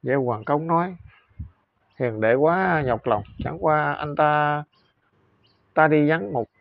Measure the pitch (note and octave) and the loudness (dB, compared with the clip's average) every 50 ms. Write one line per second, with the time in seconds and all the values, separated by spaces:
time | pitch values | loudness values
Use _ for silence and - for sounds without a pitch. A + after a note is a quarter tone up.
0 | - C3 B2+ C#3 C3+ A#2+ A#2 G#2+ A2 - C#3+ D3 D#3+ E3 E3+ E3 F3 F3+ F#3+ E3+ | -2 -2 -2 0 0 -2 -4 -4 -2 -2 -2 -2 0 0 0 0 0 -2 -8 -14
1 | - - - _ _ _ _ _ - - _ _ _ _ _ _ _ _ _ _ | -20 -20 -20 _ _ _ _ _ -16 -16 _ _ _ _ _ _ _ _ _ _
2 | C3+ B2 A2 G#2+ A2 A2 A#2 C3 D3 D#3 E3+ F#3 F#3+ F#3+ F3 D#3 D3 B2+ A#2+ A#2 | -4 -4 -4 -2 0 2 2 2 2 2 2 0 0 0 0 0 0 -2 -2 -2
3 | - B2 A2+ G#2 G#2 - - - - - C#3+ E3 G3 D#3+ D#3 D3+ D3 C#3+ D3 - | 0 -2 -2 -2 -2 -8 -12 -10 -8 -8 -8 -2 0 0 2 2 0 -2 -4 -6
4 | - D3+ D3 - D#3 D3+ D3+ D3+ D3 D3 D3 D3 D3 _ _ _ _ _ _ _ | -8 -8 -2 0 2 2 2 2 0 0 -2 -2 -6 _ _ _ _ _ _ _
5 | _ _ _ _ _ _ _ _ _ _ _ _ _ _ _ - D#3 D3+ D3+ D3+ | _ _ _ _ _ _ _ _ _ _ _ _ _ _ _ 4 4 6 6 4
6 | D3 D3 D#3 E3 G3 - E3 B2+ A2 - _ _ | 4 2 2 0 -2 -6 -6 -6 -6 -6 _ _